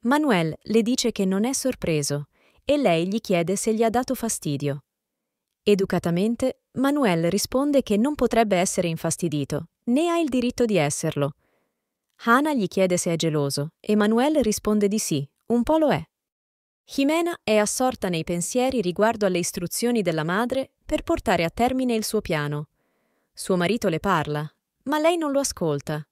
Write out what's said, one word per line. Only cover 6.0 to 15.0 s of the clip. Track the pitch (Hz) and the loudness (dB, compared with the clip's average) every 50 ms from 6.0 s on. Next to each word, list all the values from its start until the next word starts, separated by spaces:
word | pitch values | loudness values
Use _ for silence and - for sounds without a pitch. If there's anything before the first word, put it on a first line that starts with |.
| - 175 170 170 196 220 240 - - 262 - _ _ _ _ | 0 0 0 0 0 0 0 0 -2 -2 -2 _ _ _ _
Manuel | - 262 277 285 294 277 214 175 165 165 170 | -2 0 0 2 2 2 2 2 2 2 0
risponde | 175 208 - - - 254 277 294 285 277 | 0 0 -4 -2 -2 0 0 2 2 2
che | 240 - 214 196 | 2 2 2 2
non | 226 285 302 | 2 0 0
potrebbe | - 262 226 - 220 233 214 196 | 0 0 2 4 2 2 4 2
essere | 175 180 190 - - 180 170 | 2 2 0 0 -2 -2 -2
infastidito, | 160 160 - 165 160 - - 170 151 151 139 - - 143 165 - _ _ _ | -2 -2 -2 -4 -4 -2 -2 -2 -2 -2 -4 -2 -4 -6 -6 -8 _ _ _
né | - 240 269 330 349 | 0 0 2 2 2
ha | 339 339 | 2 0
il | 339 294 | 0 0
diritto | 240 254 240 247 247 - 247 | 0 0 0 0 0 0 0
di | 226 208 180 | 2 4 2
esserlo. | 147 143 147 - - 160 - 151 143 139 147 _ _ _ _ _ _ _ _ _ _ _ _ _ _ _ _ _ - | 2 2 0 -2 -4 -4 0 0 -2 -2 -4 _ _ _ _ _ _ _ _ _ _ _ _ _ _ _ _ _ 0
Hana | 233 233 254 294 311 302 | 2 4 4 4 2 0
gli | 262 202 175 | 0 0 -2
chiede | - - 190 185 180 | 2 2 2 2 2
se | 175 - 180 | 0 0 -2
è | 170 165 | -2 0
geloso | 165 165 151 151 143 139 143 - 143 160 _ _ | 0 0 0 0 -2 -2 -2 -4 -6 -6 _ _
e | - - 214 | -4 0 2
Manuel | 208 208 208 220 226 254 294 311 302 247 | 2 4 4 4 2 2 2 2 2 2
risponde | 214 208 - - 214 214 214 208 202 | 0 -2 -2 -2 0 0 2 2 2
di | 196 | 0
sì, | 220 | 0